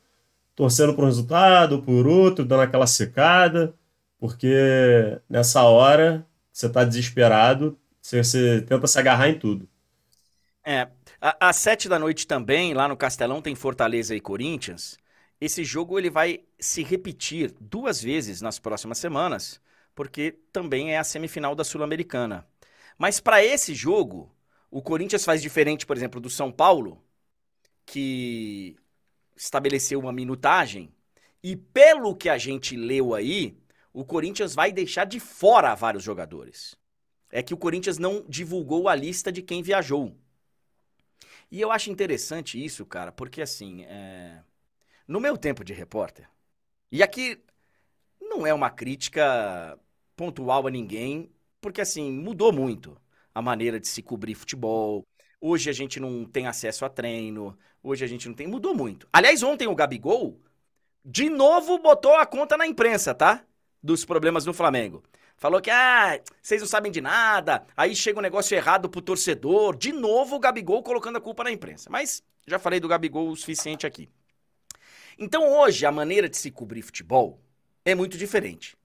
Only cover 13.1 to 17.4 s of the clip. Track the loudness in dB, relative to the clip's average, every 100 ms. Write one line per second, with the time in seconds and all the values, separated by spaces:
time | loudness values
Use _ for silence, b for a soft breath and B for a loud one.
13.1 | -2 -4 -4 -8 -6 -6 0 0 0 -4
14.1 | -6 -6 -6 -6 -8 -10 -14 -16 -18 _
15.1 | _ _ -10 -8 -6 -6 -6 -4 -2 -2
16.1 | 0 0 -2 _ -12 -8 -6 -4 -4 -6
17.1 | -10 -8 -6